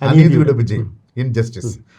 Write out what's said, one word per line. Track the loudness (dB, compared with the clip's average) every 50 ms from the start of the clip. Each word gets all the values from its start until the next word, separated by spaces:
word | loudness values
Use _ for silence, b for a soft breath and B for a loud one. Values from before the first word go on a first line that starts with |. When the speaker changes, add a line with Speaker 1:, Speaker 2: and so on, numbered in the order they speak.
Speaker 1:
അനീതിയുടെ. | -4 2
Speaker 2:
അനീതിയുടെ | 4 4 6 6 4 2 2 0 0 0
വിജയം. | -2 -2 -4 -6 -6 -10
Speaker 1:
ഉം. | -14 -18 _ _ _ -8 -6
Speaker 2:
ഇൻജസ്റ്റിസ്. | -4 -2 -4 -4 -4 -8 -10 -10 -10 -10 -12
Speaker 1:
ഉം. | -16 b b